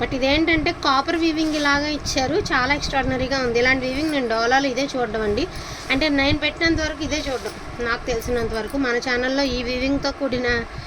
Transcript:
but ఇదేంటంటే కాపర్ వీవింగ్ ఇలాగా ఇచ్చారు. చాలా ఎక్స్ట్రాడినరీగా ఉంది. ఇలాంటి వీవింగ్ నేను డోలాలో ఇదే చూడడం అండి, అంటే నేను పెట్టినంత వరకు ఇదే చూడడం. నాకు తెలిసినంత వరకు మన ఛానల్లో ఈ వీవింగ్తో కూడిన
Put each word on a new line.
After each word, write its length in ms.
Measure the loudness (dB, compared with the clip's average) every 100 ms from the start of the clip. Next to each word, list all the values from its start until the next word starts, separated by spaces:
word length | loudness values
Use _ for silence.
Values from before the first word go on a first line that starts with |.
but 120 | -4
ఇదేంటంటే 580 | 0 2 4 4 2 0
కాపర్ 440 | 0 2 2 2 2
వీవింగ్ 400 | 2 2 0 0
ఇలాగా 320 | 2 2 0
ఇచ్చారు. 480 | -4 -2 0 0 0
చాలా 380 | 0 0 2
ఎక్స్ట్రాడినరీగా 680 | 0 0 0 0 0 0 0
ఉంది. 200 | 2 4
ఇలాంటి 280 | 4 2 0
వీవింగ్ 240 | 0 0
నేను 160 | 0 0
డోలాలో 400 | 2 2 4 2
ఇదే 180 | 0 -2 -2
చూడడం 260 | -2 0
అండి, 260 | 0 0 -2 -6 -10 -10 -2
అంటే 180 | 0 2
నేను 280 | 4 2 2
పెట్టినంత 440 | 0 0 0 2
వరకు 220 | 0 -4
ఇదే 140 | -4 -4
చూడడం. 680 | -4 -6 -6 -10 -10 -6 -4
నాకు 200 | -2 -2
తెలిసినంత 480 | -4 -2 -2 -2
వరకు 240 | -4 -2 -2
మన 180 | 0 0
ఛానల్లో 460 | 0 0 0 0
ఈ 200 | 0 0
వీవింగ్తో 480 | -2 -2 0 0 -2
కూడిన 520 | -2 -2 0 0 0 -2 -8